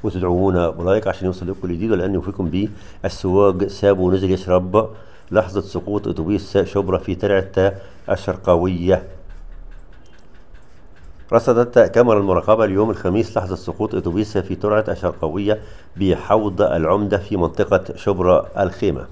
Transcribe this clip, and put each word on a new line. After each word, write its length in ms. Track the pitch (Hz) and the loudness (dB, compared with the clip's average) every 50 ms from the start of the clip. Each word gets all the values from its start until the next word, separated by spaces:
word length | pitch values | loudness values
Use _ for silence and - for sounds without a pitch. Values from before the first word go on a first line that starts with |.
وتدعمونا 680 | - 107 92 92 90 90 87 87 95 98 90 87 87 82 | -4 -4 -4 -2 0 2 2 2 2 2 4 2 2 0
بلايك 360 | 78 82 85 90 98 110 95 | 0 -2 0 2 2 2 2
عشان 200 | 95 90 - 95 | -2 -4 -2 -2
يوصل 220 | 92 92 - 92 85 | -4 -4 -4 -6 -8
لكم 120 | 98 - | -8 -8
كل 100 | - 90 | -6 -6
جديد، 180 | 87 82 98 113 | -4 -4 0 0
ولأن 240 | 110 90 90 95 98 | 0 0 0 0 -2
يوفيكم 340 | 90 80 92 95 - 95 82 | -2 -4 -4 -6 -4 -4 -2
به 200 | 87 95 101 107 - - - - - - - | -2 -2 -2 -2 -6 -12 -18 -18 -16 -8 -8
السواق 600 | 95 - - - 95 90 98 101 98 92 90 98 | -8 -8 -4 -2 2 4 4 4 4 4 2 -2
سابو 460 | - - - 104 101 101 92 92 90 | -4 -2 0 2 2 4 4 2 2
نزل 180 | 92 92 98 92 | 2 2 2 0
يشرب 600 | 95 90 - 92 90 92 90 90 92 107 113 110 - - - - - - - - | 0 -2 0 2 2 2 2 4 2 2 2 2 -8 -16 -18 -20 -20 -20 -14 0
لحظة 300 | - 104 92 90 92 98 | 0 0 0 2 -4 -4
سقوط 480 | - - - 90 - 98 104 104 101 101 | -4 -4 -8 -8 -6 -4 -4 -4 -2 -4
أتوبيس 500 | 87 - 80 85 104 95 98 - - 101 | -4 -4 -2 -2 -2 -2 -2 0 0 0
شبرا 400 | 92 - - 101 98 90 92 85 | 0 2 0 -2 0 0 0 -2
في 160 | - - 110 | -2 -4 -4
ترعة 600 | 98 - 101 101 95 92 95 - 98 92 98 95 - - - - - - - | -2 0 2 2 2 0 0 0 2 2 2 0 -2 -16 -18 -20 -16 -4 -4
الشرقاوية. 920 | 98 92 - - 90 - - 95 90 85 87 95 92 85 85 90 92 90 - - - - - - - - - - - - - - - - - - - - - - - - - - - - - - - - - - - - - - - - - - - - - - | -4 -2 -2 -6 -6 -4 2 2 4 4 4 0 -2 0 2 2 2 2 0 -8 -16 -16 -16 -16 -16 -16 -16 -16 -16 -16 -16 -16 -16 -18 -18 -18 -20 -20 -20 -20 -20 -18 -18 -18 -18 -18 -18 -18 -18 -18 -18 -18 -18 -18 -18 -18 -18 -18 -18 -18 -18 -18 -6 2
رصدت 460 | - 117 - 135 120 117 120 120 - 123 | 2 4 4 6 4 4 4 6 6 6
كاميرا 400 | 107 - - 117 123 120 110 104 | 6 8 6 4 6 6 6 4
المراقبة 460 | 101 98 90 87 - 101 110 113 110 | 4 2 2 2 4 4 4 4 4
اليوم 260 | 101 95 98 107 113 | 2 4 2 2 2
الخميس 460 | 101 - - 92 92 110 113 - - | 0 -2 -2 0 0 0 0 0 -2
لحظة 200 | 117 98 90 92 | -4 -4 -4 -6
سقوط 380 | - - - - - 107 107 - | -6 -6 -8 -4 -4 -4 -2 -2
أتوبيس 440 | 95 87 92 82 98 107 - - 98 | -4 -4 -2 -2 -2 -4 -2 -2 -4
في 160 | 90 - 92 | -4 -4 -6
ترعة 300 | 90 - 104 107 110 107 - | -4 0 2 2 2 0 0
الشرقاوية 720 | 87 - - 87 78 - - 78 76 98 101 101 95 - - - - - - - - | -4 -2 -4 -4 -4 -2 -6 -4 -4 -2 -2 -2 -2 -2 -4 -16 -18 -18 -18 -16 -6
بحوض 680 | - 101 95 87 - - - 101 110 107 104 92 87 | -2 2 2 2 0 2 2 2 4 4 0 2 2
العمدة 560 | 104 - - 85 78 80 92 104 104 101 104 98 | 2 2 4 2 2 2 2 2 2 0 -2 -2
في 180 | - - 104 | -2 -2 -2
منطقة 480 | 95 85 80 - - 101 - 101 90 - - - | 0 0 0 0 -2 0 2 2 0 0 -2 -14
شبرا 500 | - - 104 98 90 90 90 90 - - - - 104 | -4 -2 -2 0 2 4 4 4 4 2 0 -2 -2
الخيمة. 480 | 98 90 - - - 98 76 64 53 - | -2 -2 -2 -2 -2 -2 -2 -2 -8 -12